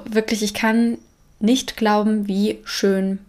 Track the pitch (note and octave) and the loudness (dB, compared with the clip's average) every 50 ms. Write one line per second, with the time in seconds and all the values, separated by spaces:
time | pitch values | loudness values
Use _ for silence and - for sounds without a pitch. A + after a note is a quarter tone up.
0 | - - G#3+ A3 A3 - A#3 G3+ G#3+ G3+ - - - A3 A3 A#3 A#3 A#3 A#3 - | -6 -2 -2 -2 0 0 -2 -2 -2 -4 -4 -2 0 2 2 2 2 0 -2 -4
1 | - _ _ _ _ _ _ _ G#3+ G#3 B3+ C4 - - - - A3+ G#3+ G#3 G#3 | -10 _ _ _ _ _ _ _ 2 2 2 2 0 -6 -6 -2 0 2 2 2
2 | G#3 A3 G#3+ G#3+ G3+ G3+ F#3+ G3 G3+ G#3+ G#3+ - - - - - - G3+ F#3+ F#3+ | 2 2 0 0 -2 -2 -2 0 0 -2 -4 -6 -8 -8 -4 0 2 2 2 2
3 | F#3+ F#3+ F#3+ G3 - | 0 -2 -4 -6 -8